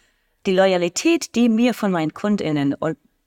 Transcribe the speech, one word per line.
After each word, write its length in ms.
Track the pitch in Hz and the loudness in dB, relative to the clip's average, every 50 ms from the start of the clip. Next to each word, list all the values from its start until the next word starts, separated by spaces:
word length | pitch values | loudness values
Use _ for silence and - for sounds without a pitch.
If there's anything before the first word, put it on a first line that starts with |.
| _ _ _ _ _ _ _ _ - | _ _ _ _ _ _ _ _ -4
die 80 | 202 185 | -2 2
Loyalität, 800 | 185 190 196 185 175 175 175 - - - 320 339 - - - - | 4 4 4 2 2 0 -2 -2 -2 0 0 0 0 -2 -2 0
die 160 | 233 240 233 | 2 2 2
mir 240 | 220 220 240 247 220 | 2 2 2 0 0
von 180 | - - 196 | 0 -2 -2
meinen 220 | 180 165 156 156 - | 0 0 -2 -4 -4
KundInnen 600 | - - 208 208 196 - 156 151 147 139 139 - | -4 -2 -2 -2 -2 -2 -2 -2 0 0 0 -2
und 240 | - - 160 156 - _ _ _ _ _ | -2 -4 -6 -6 -6 _ _ _ _ _